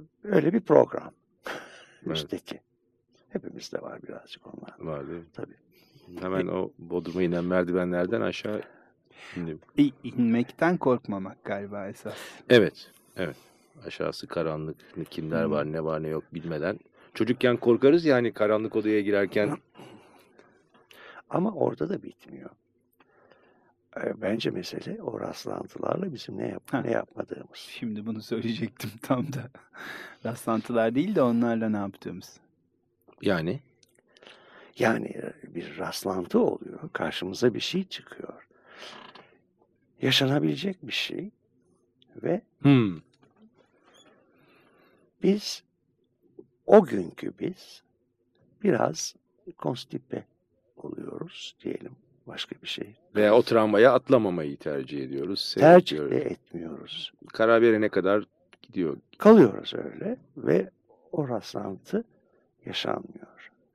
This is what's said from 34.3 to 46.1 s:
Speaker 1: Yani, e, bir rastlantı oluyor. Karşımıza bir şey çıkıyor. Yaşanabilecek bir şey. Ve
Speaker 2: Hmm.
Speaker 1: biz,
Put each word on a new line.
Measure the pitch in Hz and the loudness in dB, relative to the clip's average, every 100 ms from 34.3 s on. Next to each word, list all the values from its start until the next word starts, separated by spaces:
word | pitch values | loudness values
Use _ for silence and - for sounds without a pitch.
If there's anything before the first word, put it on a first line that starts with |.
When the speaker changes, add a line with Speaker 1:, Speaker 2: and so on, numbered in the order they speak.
| - - - - - | -20 -20 -20 -14 0
Speaker 1:
Yani, | 120 113 - | 0 0 -4
e, | - - - - | -10 -12 -12 -14
bir | 85 90 80 | -12 -12 -10
rastlantı | 90 - 95 92 87 226 | -8 -6 -4 -4 0 2
oluyor. | 240 - - - - | 2 0 -4 -14 -10
Karşımıza | - 80 - 90 95 120 | -6 -6 -6 -8 0 0
bir | 95 | 0
şey | - 180 | -4 -4
çıkıyor. | 185 - - - - - _ _ _ - - - - - - _ _ _ _ _ _ - | -6 -10 -16 -16 -16 -16 _ _ _ -20 -20 -18 -20 -20 -20 _ _ _ _ _ _ -4
Yaşanabilecek | 127 131 131 147 156 143 185 190 | 0 2 2 2 0 -2 -4 -8
bir | 135 | -8
şey. | - - - 202 - _ _ _ _ _ _ _ - | -6 -6 -8 -12 -14 _ _ _ _ _ _ _ -8
Ve | - 190 - _ | -4 -4 -6 _
Speaker 2:
Hmm. | 143 135 107 82 - _ _ _ _ _ _ _ _ _ _ _ _ _ _ _ _ _ _ _ _ _ | 6 6 4 -2 -14 _ _ _ _ _ _ _ _ _ _ _ _ _ _ _ _ _ _ _ _ _
Speaker 1:
biz, | 180 202 - - _ _ _ _ _ | 0 0 -2 -12 _ _ _ _ _